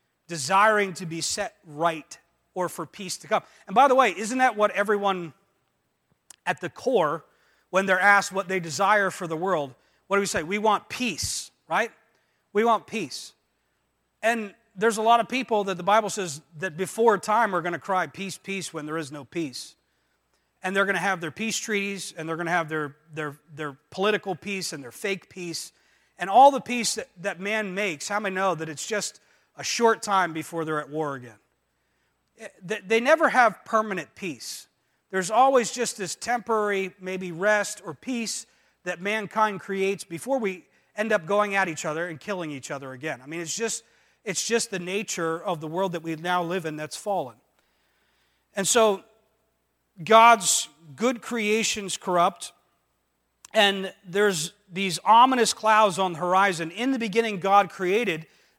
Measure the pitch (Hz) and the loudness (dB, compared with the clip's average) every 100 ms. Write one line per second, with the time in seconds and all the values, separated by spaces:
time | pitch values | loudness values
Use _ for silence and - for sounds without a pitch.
0 | _ _ - 170 131 190 214 208 196 165 | _ _ -12 -6 2 6 6 4 0 -4
1 | 175 165 - - 190 - 170 147 165 160 | -10 -6 -6 -6 -8 -12 -14 -2 -2 -2
2 | - - _ _ _ 185 170 - 156 - | -10 -20 _ _ _ -6 -6 -6 -12 -12
3 | 185 - - 214 - _ - 196 269 262 | -12 -10 -2 -2 -2 _ 0 4 6 6
4 | 240 175 214 254 254 208 208 190 202 202 | 4 2 -4 2 2 2 0 2 0 0
5 | 202 185 165 - _ _ _ _ _ _ | 0 -2 -6 -16 _ _ _ _ _ _
6 | _ _ - - - 180 175 - 254 233 | _ _ -20 -8 -6 -4 -6 -6 0 2
7 | 151 156 - _ _ _ _ 185 190 185 | 2 -2 -10 _ _ _ _ 0 2 4
8 | 196 202 - 190 180 190 165 147 196 208 | 6 6 4 -4 -2 -4 -4 0 4 4
9 | 190 - 175 160 190 165 139 - _ _ | 2 -2 -6 -4 -2 -2 -2 -10 _ _
10 | - 202 196 196 156 208 214 196 - - | -2 0 0 -2 -4 0 2 0 -2 -6
11 | 240 147 - - - _ - 175 226 _ | -4 -4 -6 -6 -10 _ -4 -2 -2 _
12 | _ _ _ _ _ 208 233 208 - 220 | _ _ _ _ _ 2 4 2 0 -8
13 | 143 - - _ _ _ _ _ _ _ | -6 -10 -16 _ _ _ _ _ _ _
14 | _ _ 220 233 202 - _ 190 226 214 | _ _ 0 0 -4 -14 _ -2 0 2
15 | 220 233 220 254 247 214 196 180 180 214 | 4 4 4 -4 0 -2 0 -2 2 4
16 | 208 214 180 147 - 151 185 156 185 - | 2 -4 -6 -8 -16 -10 -8 -6 -4 2
17 | 226 196 - 214 214 180 175 165 - 185 | 4 4 2 2 2 0 -4 -6 -2 -2
18 | 160 - 196 - - 196 - 165 151 160 | -2 -6 -10 -10 -8 -8 -8 -10 -8 -6
19 | 143 147 127 175 151 123 - - _ _ | -8 -12 -10 -8 -8 -8 -16 -20 _ _
20 | _ _ _ _ _ _ 185 196 196 185 | _ _ _ _ _ _ -2 0 0 0
21 | 175 185 160 - 220 - - 202 196 196 | -2 -2 -6 -6 -4 -4 -4 -4 -4 -8
22 | - - 160 165 170 175 156 156 147 143 | -10 -10 -8 -6 -2 -2 -2 -4 -6 -10
23 | _ 156 151 143 _ 147 151 135 _ - | _ -10 -8 -10 _ -10 -10 -12 _ -2
24 | 202 208 196 180 208 190 - 151 123 - | 0 0 -2 -8 -8 -8 -8 -10 -12 -8
25 | 202 190 - 185 175 156 - _ _ _ | -6 -6 -8 -12 -10 -10 -12 _ _ _
26 | _ - 185 214 277 269 - 240 214 220 | _ -10 2 8 8 6 -2 -4 -4 -4
27 | - 180 190 170 196 220 202 185 208 147 | -10 -10 -8 -6 -4 -4 -4 -4 -4 -4
28 | - 208 202 190 190 160 160 143 - 208 | -6 -4 -4 0 0 0 -4 -8 -6 -4
29 | - - _ _ _ - 135 - 226 220 | -4 -10 _ _ _ -10 -6 2 2 2
30 | 208 196 175 160 151 165 160 156 143 151 | 2 2 2 -2 -6 -6 -4 -4 -4 -6
31 | 147 135 123 - _ _ _ _ _ _ | -6 -6 -12 -20 _ _ _ _ _ _
32 | _ _ _ - 220 _ 180 208 190 226 | _ _ _ -20 -20 _ -8 -6 0 2
33 | 247 320 302 240 233 - - 220 220 180 | 4 4 4 4 4 2 -2 -2 -2 -4
34 | 147 - 190 120 - - - _ _ _ | -8 -10 -10 -8 -12 -14 -18 _ _ _
35 | _ 190 180 220 269 262 208 254 233 - | _ -4 0 4 6 4 2 -2 -6 -4
36 | 180 - 220 240 196 220 208 196 190 - | -8 -8 -4 -4 -2 0 0 0 -4 -8
37 | 185 185 185 165 202 208 196 - 175 147 | -8 -8 -6 -2 2 2 0 -8 -12 -12
38 | 247 240 220 - - _ _ _ 180 170 | -6 -6 -6 -8 -12 _ _ _ -8 -6
39 | 196 220 196 220 214 190 - 196 190 202 | -4 -4 -2 0 0 0 -6 -2 -2 -2
40 | - 165 240 269 202 185 - _ _ - | -8 -10 -4 -2 -2 -6 -12 _ _ -6
41 | 214 208 160 208 208 196 185 156 165 156 | 0 0 0 0 2 0 0 -2 -6 -4
42 | 175 160 - 185 160 139 - 143 135 131 | -6 -8 -8 -8 -8 -10 -10 -10 -10 -10
43 | 156 123 135 165 165 - 226 - - _ | -8 -8 -10 -10 -8 -6 -6 -6 -12 _
44 | _ _ 214 175 - 233 - 185 175 202 | _ _ -8 -6 0 -2 -2 -6 -6 -6
45 | 214 - 165 165 190 165 156 170 190 170 | -6 -4 -4 -4 -4 -6 -4 -4 -2 -4
46 | 165 156 175 180 165 185 160 151 156 - | -6 -6 -2 -2 0 -4 -4 -8 -10 -8
47 | 214 190 127 110 _ _ _ _ _ _ | -4 -4 -6 -12 _ _ _ _ _ _
48 | _ _ _ _ _ - 190 240 220 196 | _ _ _ _ _ -4 2 4 4 2
49 | - _ _ _ _ _ _ _ _ - | -6 _ _ _ _ _ _ _ _ -6
50 | 156 220 233 226 170 - - _ 160 131 | 6 8 10 8 4 -2 -4 _ -18 -2
51 | 233 240 - 233 208 220 - 220 196 - | -2 -2 -4 -2 0 0 0 -4 -6 -6
52 | - 175 180 190 - - _ _ _ _ | 0 2 2 0 -12 -18 _ _ _ _
53 | _ _ _ _ - 214 202 196 190 - | _ _ _ _ -2 2 4 2 -6 -10
54 | 185 190 208 170 165 - _ 180 190 160 | -6 2 2 2 -4 -12 _ -4 -4 0
55 | 202 226 262 254 220 - 220 214 214 170 | 6 8 8 4 2 0 2 4 4 2
56 | 185 156 175 185 196 170 165 185 254 262 | -2 -2 0 2 2 0 -6 -4 -2 -2
57 | 226 220 226 196 190 202 190 - 180 208 | 0 0 0 -2 4 6 4 0 0 0
58 | 208 160 160 _ _ | 0 -4 -8 _ _